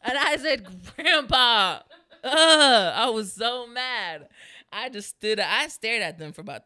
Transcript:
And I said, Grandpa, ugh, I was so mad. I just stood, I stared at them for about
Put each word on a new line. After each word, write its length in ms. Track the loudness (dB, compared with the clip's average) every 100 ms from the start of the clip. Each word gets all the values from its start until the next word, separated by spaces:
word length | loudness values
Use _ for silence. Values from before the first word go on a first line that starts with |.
And 140 | -4 -2
I 200 | 0 -2
said, 300 | -2 -4 -6 -20 -20
Grandpa, 840 | -6 0 0 2 2 4 4 2 -2 _ -20 _ -12
ugh, 720 | -2 4 6 8 8 6 4
I 140 | 0 0
was 240 | -2 -6
so 340 | -6 -6 -6 -10
mad. 600 | -10 -6 -6 -8 -10 -16 _ -20 -20 _
I 180 | -10 -10
just 200 | -10 -14
stood, 300 | -8 -4 -2
I 280 | 0 -2 -2
stared 340 | -6 -6 -4
at 160 | -4 -8
them 160 | -16
for 80 | -16
about 240 | -16 -16